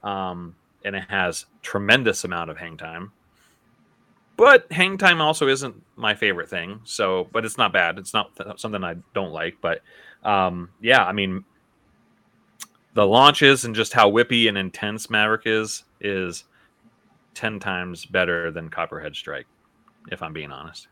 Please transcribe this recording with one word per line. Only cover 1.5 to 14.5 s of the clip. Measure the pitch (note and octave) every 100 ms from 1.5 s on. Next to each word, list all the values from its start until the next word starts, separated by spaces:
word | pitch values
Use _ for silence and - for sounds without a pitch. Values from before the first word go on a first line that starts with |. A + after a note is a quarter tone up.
| _
tremendous | - - G2+ A#2+ A#2 G2
amount | - F2 E2
of | D#2
hang | E2+ E2
time. | D#2+ E2 G2+ _ _ _ _ _ _ _ _ _ _ _ _ -
But | A#3 C4+ -
hang | D#3+ F#3 G3
time | G3 E3+
also | D#3 D#3 C#3
isn't | C3+ C3+ A2 _ -
my | A2+
favorite | G#2+ G#2+ F2+ D#2+
thing, | F#2 E2+ G#2
so, | A2+ - G2+ F#2 F2+
but | A2+
it's | A2+ -
not | A2
bad. | F#2 E2+ F2+
It's | F#2
not | A2 G2+ _
th-, | G2+ G#2
something | A2 G#2
I | F2+ E2+ -
don't | - F#2+
like, | D#2+ E2 -
but, | E2+ E2 _ - - -
um, | - G2+ F#2 F2 F2 _
yeah, | A2+ B2+
I | F#2
mean, | G#2 G2 F#2 G2 _ _ _ _ _ _ _ _ _ _ _ - _ _
the | - G2+
launches | A2 C#3 C#3+ C#3+ C3+
and | A#2+
just | A2 A2
how | B2+ G#2
whippy | G#2+ A#2+ A#2+
and | A2+